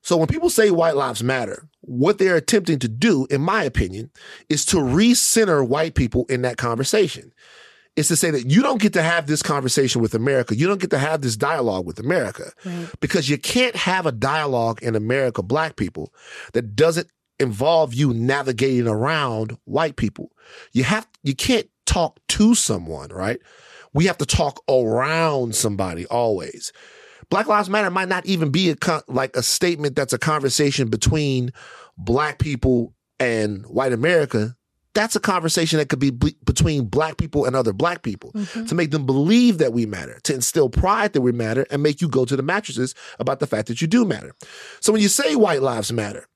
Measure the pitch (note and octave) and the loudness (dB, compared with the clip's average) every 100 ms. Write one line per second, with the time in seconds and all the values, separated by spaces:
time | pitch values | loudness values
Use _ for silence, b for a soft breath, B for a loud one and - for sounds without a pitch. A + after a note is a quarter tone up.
0 | - F3 D#3+ D#4+ F4 - G#3+ E3+ E3 C#3+ | 0 0 2 0 2 4 4 4 2 2
1 | C3 G#2+ A#2+ C3 G#2+ G2 - _ - B2 | -2 -2 -2 -2 -4 -10 -16 _ -10 0
2 | D3+ G#3 F#3+ E3+ - G3+ E3+ C#3+ B2 A2+ | 2 4 2 2 2 0 2 -2 -2 0
3 | A3 D3+ C3 C#3+ E3 G#3+ D3 - F#2+ F#2+ | 2 2 2 0 0 0 0 -2 -4 -6
4 | B2 B B B B D3 - F#3 C3 B2 | -14 B B B B -2 0 0 2 4
5 | A#2 B3 - A3+ G#3 D3+ B2 C#3+ D#3+ - | 4 4 4 2 4 2 2 0 0 0
6 | B2 B2+ A#2+ B2+ B2 A#2+ A#2+ A#2 C3+ G#3+ | 0 0 -2 -2 -2 -2 -4 -2 0 2
7 | F3 A#2+ - _ B B B B B - | 0 -2 -16 _ B B B B B -2
8 | D3+ D#3+ E3+ C#3+ A#2+ F3 C#4+ B3+ G#3 F3+ | 0 2 2 0 2 4 4 2 2 2
9 | D#3+ E3+ C#3+ D3+ - C#3+ C3 D3 C3 B2 | 2 0 0 -2 0 -2 0 0 2 2
10 | A2+ A2+ C3 C3+ A#2+ A2 E3+ G3+ F3+ C#3 | 0 0 2 0 0 0 0 0 0 0
11 | D3 D#3 C3 G#2+ C#3 D#3+ A#2+ F#2 F2 D#2+ | 0 -2 -2 -2 -2 0 0 -2 -6 -8
12 | A#2 F3 G#2 - - - F#3 F3 E3+ - | -2 -2 -2 -8 -16 -14 -12 -10 -10 -8
13 | - F3 C3+ D3 - A#3+ B3 F#3+ - F#3 | -2 -2 0 -4 0 0 0 0 -2 0
14 | E3 A#2 C3 D#3 C#3+ B2 A2+ A2 A#2+ A2 | -2 -2 -2 0 0 0 0 -2 -2 -2
15 | G#2+ C3+ B2+ G#2+ F#2+ D3 D#3+ - F#2+ - | 0 0 0 -2 -2 -2 -2 -4 -6 -6
16 | C2+ B B B B B2 A2+ G#2 D#3+ E3 | -14 B B B B -4 -4 2 2 2
17 | E3+ _ _ - C3 G#2 C#3+ E3 D3 A#2+ | -6 _ _ -4 -2 2 2 4 2 2
18 | C#3+ A2+ B2 C#3 C3+ A2+ C3+ B2+ A#2 G#2+ | 2 2 0 0 -2 0 2 2 2 0
19 | C3 D#3+ C3+ A2 A2 A2+ - C#3 D#3+ - | 0 0 -2 -2 -6 -8 -4 -2 -2 -2
20 | G#2 - - B B B B A#2 B2+ G#3+ | -4 -4 -16 B B B B 0 2 0
21 | - _ C#3 C3 - A#3+ - _ - F#3 | -2 _ -6 -2 0 0 0 _ -2 0
22 | D#3+ _ - - G#3+ A#3+ - F#2+ D#2+ D2+ | 0 _ -8 2 4 4 0 -4 -6 -12
23 | C#2 F2+ F#2+ B2 B B B B B C#3+ | -12 -6 -6 -6 B B B B B 0
24 | F#3 E3+ D3+ - D3 - - C3 A2+ A#2 | 0 0 -2 0 -2 -4 2 2 2 0
25 | C#3 D#3+ D#3+ C#3+ A#2 A2 A2+ G2 F#2+ E2+ | 0 0 0 0 -2 -2 -2 -2 -4 -6
26 | F2+ A#2+ A#2 G2 - - - B B B | -4 0 0 0 -4 -12 -16 B B B
27 | B B B F#3 A#3 G#3 F#3+ G#3 G3 F3+ | B B B -2 2 0 2 0 0 -2
28 | F#3 F#3 F3+ F#3 D3+ D3 F#3 C#3+ - D#3 | -2 -4 0 0 0 2 0 0 -2 -2
29 | - C3 C3 C3 A#2 - F3+ D#3+ D3 C3 | -2 -4 -2 -2 -2 0 0 0 -2 -2
30 | C3 B2 D#3 D#3 C3+ - C#3+ C#3 A#2+ A2+ | -2 -2 0 0 0 2 0 0 -2 0
31 | - D#3 D3 C3 B2 B B B B - | 0 0 0 0 -4 B B B B -12
32 | G2 B2 D3+ - D3+ C3+ C3 B2 A#2 _ | -2 0 0 -2 -4 0 2 2 0 _
33 | _ _ B2+ A2+ G#2+ G2 A2+ G#2 C3+ A#2 | _ _ 0 0 -2 -4 -4 -2 0 0
34 | D3+ F3 C#3 A2+ A2 - _ _ _ G#3+ | 2 2 2 -2 -2 -8 _ _ _ -2
35 | A3 G#3 - F3+ D#3+ F3 E3 D#3 D3 C3 | 0 0 0 0 0 0 0 0 0 0
36 | C#3 A#2+ D3+ - - B2 D#3 D3 A2+ C#3 | 0 0 -2 0 -4 0 0 0 0 0
37 | D#3+ - D#3 D3 C3+ C3 A2+ F#2+ E3 F3 | -2 -4 -4 0 0 0 0 0 -2 -2
38 | A#2+ F#2+ - G#3+ G3+ A3+ A3+ E3 D#3+ D3+ | -8 -10 -10 -8 -8 -8 -4 -2 0 0
39 | C3+ C3+ D#3 A#3 A#3+ E3+ C3+ A#2+ A2 F#2+ | 0 2 4 6 4 4 2 2 -2 -6
40 | C2+ - - C3+ A#2+ E3 C3 - F#3+ A3 | -10 -8 -4 -2 0 2 2 2 2 2
41 | G#3 D3 B2 A#2+ A2 A#2+ - C#3+ D3+ C#3+ | 0 2 0 0 -2 -2 -2 0 -2 0
42 | E3+ C3 B2 C3 C3+ G3 - B2 B2+ B | 0 0 0 -2 -2 -4 -4 -6 -6 B
43 | B B B2+ C3+ D3 G#2+ A2 A#2 D#3+ A#3+ | B B -4 -2 -2 -4 -4 -4 0 2
44 | G#3+ A2 - - B B B B - G#3+ | 2 -2 -8 -20 B B B B 2 4
45 | G3+ - C#4+ C#4+ G3+ D3 C3+ A#2 G#2 A#2+ | 2 2 0 2 2 2 0 -2 -4 -4
46 | G2+ G2+ - | -4 -8 -16